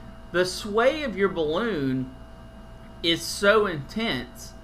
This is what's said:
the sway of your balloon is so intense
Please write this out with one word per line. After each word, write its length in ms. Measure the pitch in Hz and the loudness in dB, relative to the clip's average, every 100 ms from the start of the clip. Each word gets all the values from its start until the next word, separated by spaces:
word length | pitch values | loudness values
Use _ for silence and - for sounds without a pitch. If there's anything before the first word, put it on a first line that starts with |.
| - - - | -16 -16 -2
the 140 | 175 180 | 0 0
sway 580 | - 214 208 254 311 | -2 0 4 4 4
of 120 | 277 185 | 0 2
your 120 | 196 | 2
balloon 840 | 165 151 170 233 165 135 131 127 - - - - - - - - - | 2 0 2 0 0 0 0 -2 -8 -16 -16 -16 -16 -16 -16 -16 -4
is 180 | 170 165 | 0 0
so 440 | - - 202 220 202 | -2 2 6 6 6
intense 880 | 156 135 220 226 127 123 - - - | 0 -6 -4 -2 -2 -6 -12 -16 -16